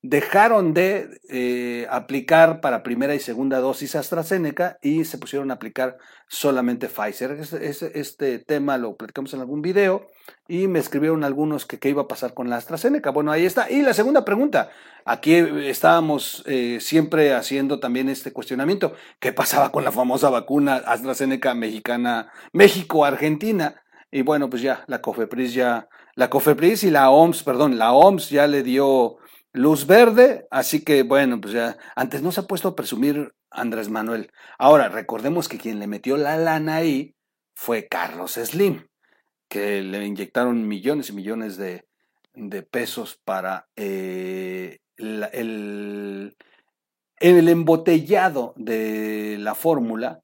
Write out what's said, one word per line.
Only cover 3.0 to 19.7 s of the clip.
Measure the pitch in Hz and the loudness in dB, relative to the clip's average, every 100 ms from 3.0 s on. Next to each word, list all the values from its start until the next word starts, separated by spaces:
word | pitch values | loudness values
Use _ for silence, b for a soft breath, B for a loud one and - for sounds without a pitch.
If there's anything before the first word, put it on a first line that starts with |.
| 139 147 | -2 -2
y | |
segunda | 135 113 135 131 | -6 -4 -2 0
dosis | 131 135 143 156 | -2 -4 -6 -6
AstraZeneca | 135 165 160 190 156 - 180 - | -4 -6 -2 -2 -2 -2 -6 -2
y | 143 156 160 | -2 0 -2
se | 127 | -8
pusieron | - 139 135 | -8 -6 -6
a | 127 | -8
aplicar | 110 - 131 127 b b b | -10 -6 -6 -6 b b b
solamente | - 147 131 123 120 120 | -2 0 2 0 -2 -8
Pfizer. | - 104 98 127 | -6 -8 -6 -8
Es-, | 147 151 | -8 -10
es-, | 160 156 143 | -8 -8 -8
este | 165 151 143 - 139 117 | -10 -8 -10 -4 -4 -4
tema | - 147 143 135 | -4 -2 -2 -2
lo | 113 101 | -4 -10
platicamos | 110 - 135 | -12 -12 -10
en | 135 | -10
algún | 127 147 | -10 -6
video | 160 185 196 196 - B B B _ | -2 2 2 0 -6 B B B _
y | 175 190 | -2 0
me | 170 | 0
escribieron | - 143 156 160 | -2 -2 0 0
algunos | 143 139 151 147 - | 0 -2 -2 -4 -8
que | 117 | -4
qué | 135 | -2
iba | 143 | -2
a | 139 | -4
pasar | - 123 - | -6 -8 -6
con | 123 | -6
la | 120 | -6
AstraZeneca. | - 160 240 285 151 | -2 0 2 0 0
Bueno, | 135 151 | 0 0
ahí | 156 180 | 2 2
está. | 180 220 | 2 0
Y | 269 | 2
la | 285 208 | 2 4
segunda | 226 285 - | 4 4 2
pregunta, | 208 294 156 107 B B B - | 0 2 0 -2 B B B -4
aquí, | 117 151 | -2 4
eh, | 170 165 147 143 | 6 6 0 -4
estábamos, | 127 160 170 160 143 - - - | 2 4 4 2 -2 -4 -12 -6
eh, | 135 120 120 | -4 -2 -4
siempre | - 156 156 160 147 | 0 0 2 2 4
haciendo | 127 - 135 135 131 | 2 -2 -2 -2 -2
también | 127 123 135 | -2 -2 -2
este | 131 139 | -4 -8
cuestionamiento, | - - 127 143 196 165 B B B | -12 -8 -4 -2 0 -2 B B B
¿qué | 131 | -6
pasaba | - - 160 135 | -2 0 2 2